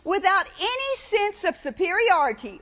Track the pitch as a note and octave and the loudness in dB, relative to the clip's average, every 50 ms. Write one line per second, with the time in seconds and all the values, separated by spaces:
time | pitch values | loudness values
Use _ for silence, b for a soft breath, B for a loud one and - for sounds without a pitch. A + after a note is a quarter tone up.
0 | B - F#4 G4 - F#4 G4 G4 E4+ - - - F4 A4+ B4 B4+ C5+ C5+ C5+ B4+ | B -2 -2 2 4 4 4 4 2 -2 -6 -6 -4 -4 -4 -4 -4 -4 -4 -6
1 | - - - G#4+ G4+ G#4 G#4 - - F4 - - - C#4+ A#3 - F#4 E4+ F4+ G#4 | -6 -2 0 0 0 0 -2 -2 -4 -4 -4 -2 -8 -10 -4 -2 -2 0 0 2
2 | A#4 A#4 F#4 D#4+ D4 C4 A3 G#3+ - A3+ F#3+ D#3 | 4 4 4 4 4 2 0 -4 -10 -14 -14 -14